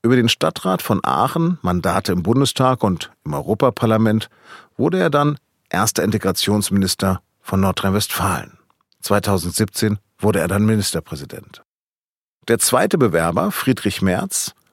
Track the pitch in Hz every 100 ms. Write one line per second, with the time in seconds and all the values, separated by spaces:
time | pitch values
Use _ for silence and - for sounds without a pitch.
0 | 117 123 120 - 160 - 180 - - 113
1 | - 65 123 170 165 180 - 87 90 85
2 | 95 90 85 123 139 - 131 127 104 87
3 | - _ - 71 - 208 131 - 117 110
4 | 110 107 - _ - - - - 139 185
5 | 175 143 147 147 _ _ _ 87 107 -
6 | 95 107 95 92 - 104 101 98 95 -
7 | 95 90 _ _ - 95 95 92 98 98
8 | - - 90 87 - _ _ _ _ _
9 | - 101 98 95 87 - 110 - 110 101
10 | _ _ 101 98 82 98 107 110 98 85
11 | - 76 69 - - - _ _ _ _
12 | _ _ _ _ - 117 - 123 196 185
13 | 120 82 82 82 202 - - 131 107 -
14 | 95 90 190 - - - _